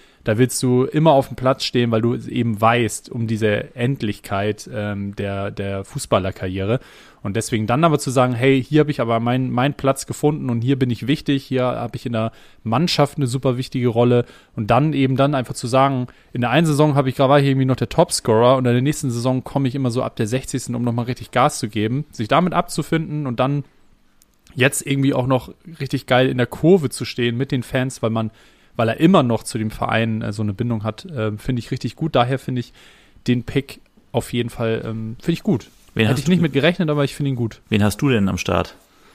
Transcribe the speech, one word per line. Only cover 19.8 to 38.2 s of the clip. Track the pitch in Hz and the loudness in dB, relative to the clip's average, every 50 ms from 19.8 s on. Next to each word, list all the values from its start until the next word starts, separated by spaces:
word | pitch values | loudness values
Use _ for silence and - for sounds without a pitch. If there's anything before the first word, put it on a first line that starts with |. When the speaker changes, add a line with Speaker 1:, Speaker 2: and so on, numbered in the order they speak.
| 131 120 | -2 -2
Speaker 1:
so | 113 127 107 | -2 -2 -4
ab | 117 - | -4 -4
der | - 113 | -4 -2
sechzigsten, | 104 123 131 - - - 123 - - 120 | -2 -2 -4 -4 -4 -8 -6 -6 -6 -6
um | 120 123 | -2 -2
nochmal | 120 117 117 117 | -2 -2 -2 -2
richtig | 127 120 - 117 - | -4 -6 -8 -10 -2
Gas | - 123 135 147 - - | 2 2 2 2 0 -2
zu | 123 104 | -8 -6
geben.“ | - 107 107 110 127 147 156 _ | -2 -2 -2 0 -2 -4 -6 _
Sich | - - 113 | -8 -8 -2
damit | 104 131 165 180 - - | 2 2 2 2 2 0
abzufinden | 175 - - - 165 147 - 165 160 156 139 151 151 147 | -2 -2 -2 -6 -6 -4 -2 -2 -2 -2 -4 -6 -6 -4
und | 127 117 123 | -4 -2 0
dann | 127 139 143 143 - _ _ _ _ _ _ _ _ _ _ _ _ _ _ _ _ _ - | 0 0 0 -2 -4 _ _ _ _ _ _ _ _ _ _ _ _ _ _ _ _ _ -2
jetzt | 131 123 139 - - - | 2 2 2 2 -2 -4
irgendwie | 143 139 139 135 139 135 | -2 -2 2 2 2 2
auch | 131 123 | 0 0
noch | 135 131 123 - - - _ _ 165 165 - | 0 0 0 -2 -6 -20 _ _ -20 -12 -12
richtig | 139 - 147 127 - | -8 -6 -6 -6 0
geil | - 127 127 131 | 2 4 4 4
in | 135 131 | 4 2
der | 123 120 | 0 -2
Kurve | - - - 151 165 196 185 139 120 | -2 -2 2 6 6 6 6 4 -2
zu | - - 131 | -4 -6 -8
stehen | - - 127 120 120 117 | -8 -4 -2 -2 -2 0
mit | 120 139 - | -2 -2 -2
den | 143 123 - | -2 -4 -4
Fans, | - - 131 127 131 - - | -2 -2 -2 -2 -2 -4 -4
weil | 120 110 | -4 -2
man, | 113 113 110 107 _ _ _ _ _ _ _ _ - | -2 -2 -4 -4 _ _ _ _ _ _ _ _ -2
weil | - 113 113 | 0 0 0
er | - - | 2 4
immer | 160 185 190 160 131 | 4 6 6 6 4
noch | 117 113 - - | 4 0 -2 -4
zu | - - | -6 -6
dem | 110 110 110 | -4 -4 -4
Verein, | - - 117 - 110 110 113 113 110 110 | -4 -4 -4 -2 0 0 0 0 -2 -4
äh, | 117 113 | -4 -6
so | 104 107 107 | -4 -4 -4
eine | 104 98 | -4 -2
Bindung | - 120 120 117 104 104 | -4 -2 -2 -2 -2 -4
hat, | 110 107 - - | -6 -8 -8 -16
äh, | 185 151 117 110 107 107 | -12 -6 -4 -4 -4 -4
finde | - - - 123 120 | -6 -4 -4 -4 -4
ich | - - | -4 -6
richtig | 135 - - 117 - | -8 -6 -6 -8 -6
gut. | - 160 156 - | -4 -6 2 2
Daher | 123 117 120 135 - | 2 4 4 0 -4
finde | - - 127 120 | -4 -6 -6 -6
ich | - - _ - - - - _ _ _ _ - - | -6 -8 _ -20 -20 -20 -20 _ _ _ _ -8 0
den | 127 123 123 - | 0 0 0 0
Pick | - - 139 - - - - _ _ _ _ _ _ - | -2 -2 -2 -4 -4 -16 -20 _ _ _ _ _ _ -4
auf | 117 - - | -4 -4 -2
jeden | 127 120 117 117 | -4 -4 -4 -4
Fall, | - - 117 113 113 - - | -4 -4 -2 -2 -2 -2 -4
ähm, | 113 110 113 110 110 113 - | -8 -8 -8 -8 -10 -12 -6
finde | - 175 170 | -4 -4 -4
ich | - - | -2 0
gut. | 220 156 - - - _ _ _ - - | 0 0 0 -2 -10 _ _ _ -8 0
Speaker 2:
Wen | - 110 | 2 2
Speaker 1:
Hätte | 123 131 | 2 2
Speaker 2:
hast | 120 | 0
Speaker 1:
ich | 127 | 2
nicht | 165 185 | 2 2
Speaker 2:
du | 165 170 | 4 2
Speaker 1:
mit | 147 131 | 2 2
gerechnet, | 135 135 170 175 - 170 151 | 2 2 2 2 2 -2 0
aber | 147 147 139 | 0 0 0
ich | - - | -2 -2
finde | - 147 139 | -4 -4 -2
ihn | 131 | -2
gut. | 120 117 107 - - _ - | -2 -2 -4 -4 -10 _ 0
Speaker 2:
Wen | 110 101 104 | 2 2 2
hast | 104 - - 147 | 2 2 2 2
du | 135 | 2
denn | 123 107 | 2 2